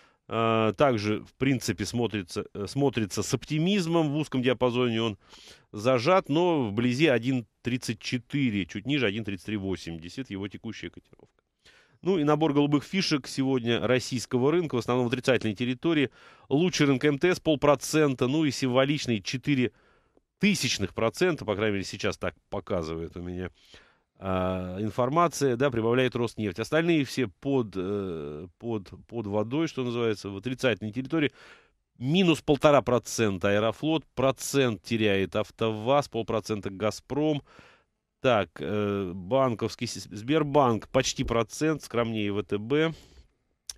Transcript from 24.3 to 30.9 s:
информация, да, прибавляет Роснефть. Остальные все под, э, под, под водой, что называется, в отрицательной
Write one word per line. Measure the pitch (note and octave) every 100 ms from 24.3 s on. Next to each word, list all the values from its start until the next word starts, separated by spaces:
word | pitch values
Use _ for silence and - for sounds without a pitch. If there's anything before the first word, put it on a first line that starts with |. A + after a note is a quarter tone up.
| F#2 F#2 F#2 F#2 F#2
информация, | A2 - B2 D#3 F3 - C#3 A#2
да, | C#3+
прибавляет | A#2+ A2 B2 B2+ A#2+
Роснефть. | A#2+ - G#2+ F2+
Остальные | A2+ D#3 E3 E3 B2+
все | - A#2
под, | - C#3 C3+ A2+ F#2
э, | F2+ G#2 F#2+ E2 D2 D2+ F#2 -
под, | A#2 A2 F2+ F#2+ -
под | A#2 G#2
водой, | G#2 G#2+ C#3 E3
что | -
называется, | B2 A#2+ A2+ G#2+ G2+
в | G2
отрицательной | A2 C3 C3 G#2 A2